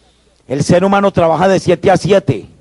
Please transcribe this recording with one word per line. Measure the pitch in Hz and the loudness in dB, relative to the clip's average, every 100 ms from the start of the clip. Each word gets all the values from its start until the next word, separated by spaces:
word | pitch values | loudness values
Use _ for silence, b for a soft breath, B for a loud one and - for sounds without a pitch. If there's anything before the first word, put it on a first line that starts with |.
| _ _ _ _ - | _ _ _ _ -8
El | 143 | -4
ser | - 175 | 0 0
humano | 196 196 202 | 2 0 0
trabaja | 190 165 156 190 | 0 0 0 0
de | 185 | 0
siete | - 175 196 | -2 0 0
a | 180 | 0
siete, | 160 196 - 110 - _ | 2 0 0 -6 -10 _